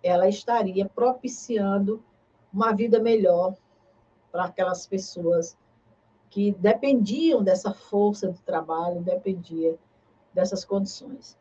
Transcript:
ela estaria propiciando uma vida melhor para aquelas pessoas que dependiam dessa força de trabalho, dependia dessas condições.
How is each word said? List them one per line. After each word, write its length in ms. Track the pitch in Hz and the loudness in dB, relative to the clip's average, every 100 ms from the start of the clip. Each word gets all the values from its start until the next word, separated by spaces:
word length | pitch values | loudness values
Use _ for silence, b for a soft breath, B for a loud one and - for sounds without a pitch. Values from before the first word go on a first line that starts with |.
ela 260 | 180 180 190 | 2 2 2
estaria 580 | 208 - 233 190 185 196 | 0 -2 0 0 -2 -4
propiciando 1160 | - 240 254 254 - - 220 196 202 196 226 _ _ _ _ _ | 0 -2 -2 -8 -12 -6 -2 0 0 -2 -4 _ _ _ _ _
uma 180 | 196 226 | -2 0
vida 280 | 208 226 220 | 0 2 4
melhor 560 | 226 220 185 170 185 190 _ _ _ _ _ _ _ | 4 4 4 4 0 -4 _ _ _ _ _ _ _
para 140 | 175 180 | -6 -6
aquelas 400 | - 180 180 - | -2 -2 -2 -6
pessoas 720 | 190 190 180 165 170 165 _ _ _ _ _ _ _ _ | -8 -8 -6 0 0 0 _ _ _ _ _ _ _ _
que 220 | 202 202 | -2 0
dependiam 920 | 180 202 - 277 254 196 269 330 247 | 2 2 4 4 2 2 2 2 4
dessa 300 | 196 185 202 | 4 2 0
força 580 | - - 202 208 208 185 | -8 -4 2 2 0 -4
de 80 | 175 | -6
trabalho, 580 | - 165 165 165 175 175 | -4 -4 -4 -4 -4 -4
dependia 760 | 175 185 196 180 175 165 165 165 _ _ _ _ _ | -4 -4 -4 -6 -8 -2 -2 -2 _ _ _ _ _
dessas 320 | 180 185 190 | -2 -2 -2
condições. 760 | - 196 196 - 262 269 - _ | -4 -2 -2 -8 -16 -16 -18 _